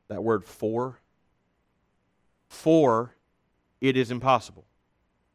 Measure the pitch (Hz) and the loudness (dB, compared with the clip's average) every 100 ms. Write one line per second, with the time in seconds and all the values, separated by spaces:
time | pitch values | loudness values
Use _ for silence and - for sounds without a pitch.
0 | _ 101 110 110 92 - 110 113 127 123 | _ -8 -2 -2 -4 -8 -6 -4 -6 -10
1 | _ _ _ _ _ _ _ _ _ _ | _ _ _ _ _ _ _ _ _ _
2 | _ _ _ _ _ - 160 160 139 113 | _ _ _ _ _ -8 2 4 6 4
3 | 120 _ _ _ _ _ _ _ 135 131 | -2 _ _ _ _ _ _ _ -2 0
4 | 120 123 131 123 - 92 _ _ _ _ | -2 -2 0 0 -2 -20 _ _ _ _
5 | _ _ _ | _ _ _